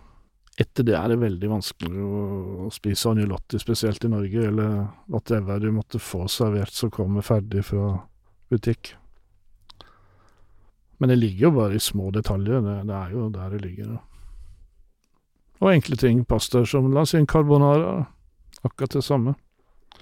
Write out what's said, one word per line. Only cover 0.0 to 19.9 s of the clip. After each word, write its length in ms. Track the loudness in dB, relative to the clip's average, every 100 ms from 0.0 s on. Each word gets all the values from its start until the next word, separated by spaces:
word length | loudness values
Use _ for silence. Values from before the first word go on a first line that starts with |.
| -20 -20 _ _ _ -4
Etter 240 | -2 0
det 100 | 2 2
er 120 | 2
det 100 | 2
veldig 300 | 0 -2 -2
vanskelig 500 | -2 -4 -8 -8 -6
å, 680 | -6 -4 -4 -6 -8 -8 -10
å 40 |
spise 380 | -6 -4 0 2
agnolotti, 480 | 2 0 -4 -6 -6
spesielt 440 | -2 -2 -2 -2
i 40 | -2
Norge, 380 | -2 -2 0 0
eller 420 | 0 0 -2 -4 -10 -8
whatever 520 | -8 -2 -2 -2 -2
du 100 | -2
måtte 280 | -2 -4 -8
få 260 | -6 -6 -4
servert 440 | -2 0 0 -2
som 180 | -4 -6
kommer 300 | -2 -2 -2
ferdig 400 | 0 0 0 -4
fra 360 | -2 -2 -2 -4 -8 _ _ _ -4
butikk. 440 | -2 0 -4 -8 -20 -20 -20 _ _ _ -20 -20 -20 -20 _ _ _ _ _ -20 -20 _ _ _ _
Men 120 | 2
det 60 | 4
ligger 240 | 2 4
jo 100 | 4
bare 240 | 4 2
i 40 | 0
små 320 | -2 -4 -2
detaljer, 520 | -2 -2 -2 0 0
det, 240 | 0 -4 -6
det 80 |
er 160 | -6 -6
jo 180 | -6 -6
der 220 | -6 -8
det 100 | -8
ligger, 240 | -8 -10 -10
da. 120 | -12 -14 -20 -20 -18 -18 -20 -20 _ _ _ _ _ _ _ _ _
Og 120 | 4
enkle 240 | 4 4 2
ting, 280 | 4 4
pasta 400 | 2 0 2 2 2
som, 240 | 2 2
la 80 | 2
oss 100 | 4
si, 80 | 4
en 80 | 4
carbonara, 800 | 4 6 6 6 4 2 -2 -6 _ _ _ -20 -8
akkurat 260 | -6 -4 -4
det 120 | -2
samme. 300 | 0 0 0 -2 _ _ _ _ _